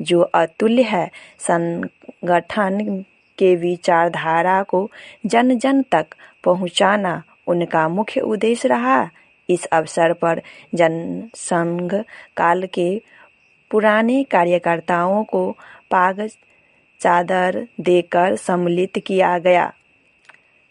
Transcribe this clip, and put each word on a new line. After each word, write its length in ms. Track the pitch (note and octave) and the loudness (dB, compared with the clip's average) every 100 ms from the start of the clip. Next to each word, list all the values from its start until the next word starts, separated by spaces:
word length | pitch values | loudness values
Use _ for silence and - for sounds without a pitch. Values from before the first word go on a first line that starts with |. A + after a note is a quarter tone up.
जो 200 | D3 F3 | 0 2
अतुल्य 600 | F3 E3+ E3 - A3 A#3 | 2 2 0 0 0 2
है। 240 | A#3 G3+ D#3 - - - | 2 0 -4 -8 -20 -10
संगठन 1600 | - E3+ E3+ E3+ F#3 _ - - F3+ F3 E3+ - G3 G3 G#3 F#3+ F#3+ _ _ - | -2 -2 -2 -4 -8 _ -20 -10 -2 -2 -2 -4 -2 -2 -4 -6 -10 _ _ 0
के 160 | F#3+ F3+ | 2 2
विचारधारा 1040 | F3 F3+ - E3+ E3+ D#3+ D#3 E3 F3 F#3+ | 0 -4 0 2 2 -2 -2 0 2 0
को 260 | G3 F3+ G3+ - - - G#3 | 0 -2 -4 -8 -20 -10 -2
जन 300 | A3+ B3 B3+ | 2 2 2
जन 220 | C4+ C#4 C4 | 2 0 2
तक 220 | E3 D#3 - - _ | 0 -2 -10 -20 _
पहुंचाना 800 | - F3+ F3+ - G3 G#3 F#3+ D#3+ D#3+ _ - | 0 0 -2 0 2 2 0 -4 -8 _ -4
उनका 400 | F3 E3+ E3 D#3+ | -2 0 0 0
मुख्य 320 | F3+ G#3+ - | -2 -4 -4
उद्देश्य 460 | - G#3+ A3+ A#3 C4 | -4 -2 -2 0 0
रहा। 400 | B3 B3 C4 F#3 - _ _ - | 0 0 0 -2 -8 _ _ -4
इस 160 | F3 - | -4 0
अवसर 460 | E3 D#3+ - E3 | -2 0 0 0
पर 280 | E3 E3+ E3 - - - | 2 -2 -2 -6 -18 -6
जनसंघ 1200 | E3+ E3 E3 F3 F3 A3 - - F3 E3+ F3 F3 G3 A3 - - - | 0 0 0 -6 -10 -12 -14 -4 -2 -2 -4 -4 -6 -6 -16 -12 -2
काल 300 | E3+ F3 F#3 | 0 0 -2
के 160 | - F3 G3+ - - - _ _ _ - | -4 -2 -4 -8 -20 -20 _ _ _ -6
पुराने 520 | G#3+ G#3+ G#3+ A3+ C4 | 0 2 2 2 0
कार्यकर्ताओं 1000 | C4+ F#3 F3 F3 F3 E3+ - F3 F3 G3+ | 0 0 2 0 0 -2 -2 -2 0 -2
को 260 | G#3+ F#3+ F#3 A3 - - - | -2 -4 -4 -6 -16 -20 -2
पाग 300 | F#3+ F3+ G3 G#3+ - _ _ _ _ _ - | 2 2 0 -8 -12 _ _ _ _ _ -4
चादर 640 | F3+ F3 F3 F#3+ F3+ G3 A#3 - | 2 2 2 0 0 -2 -8 -6
देकर 560 | F3 F3+ F3 F3+ F#3 G#3+ | 0 2 2 0 0 0
सम्मिलित 640 | - F3+ F3 F3 F#3+ - - | -2 -2 0 -2 -2 -4 -4
किया 300 | F#3+ F3+ F3+ | 0 2 2
गया। 340 | F3 F3+ - - _ _ _ _ _ - _ _ _ | 2 2 0 -6 _ _ _ _ _ -20 _ _ _